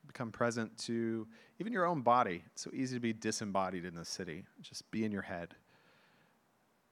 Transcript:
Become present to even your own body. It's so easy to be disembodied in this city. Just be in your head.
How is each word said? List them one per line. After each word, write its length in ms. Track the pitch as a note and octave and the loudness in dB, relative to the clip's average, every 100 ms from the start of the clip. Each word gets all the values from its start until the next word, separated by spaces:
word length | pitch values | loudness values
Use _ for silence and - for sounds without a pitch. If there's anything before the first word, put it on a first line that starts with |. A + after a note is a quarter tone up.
| - | -18
Become 240 | - A#2 | -6 -6
present 460 | G#2+ A#2+ A#2 A2+ - | 2 2 2 -4 -6
to 500 | - A#2 A2+ A2+ A2 - - _ | -2 0 0 -2 -6 -14 -20 _
even 160 | F#3+ | -2
your 140 | A#3 F3 | 2 2
own 140 | E3+ | 4
body. 420 | A#2 B2 A2+ E2+ E2+ | 6 6 6 0 -6
It's 100 | - | -12
so 80 | - | -8
easy 240 | - B2+ B2+ | -4 -2 0
to 40 | |
be 140 | A#2+ | 0
disembodied 720 | A2 A2 G#2+ G#2+ G2 F#2 F#2 | 0 0 -2 0 2 2 0
in 120 | F2 E2 | -6 -8
this 120 | E2 | -8
city. 380 | - F2+ D#2+ - - | -6 -6 -6 -10 -18
Just 280 | F3 - - | -14 -14 -6
be 120 | A2 A2 | -2 0
in 60 | |
your 120 | G2+ | -2
head. 320 | - F#2 E2+ - _ _ _ _ _ _ _ _ _ _ _ _ _ | -4 -6 -8 -12 _ _ _ _ _ _ _ _ _ _ _ _ _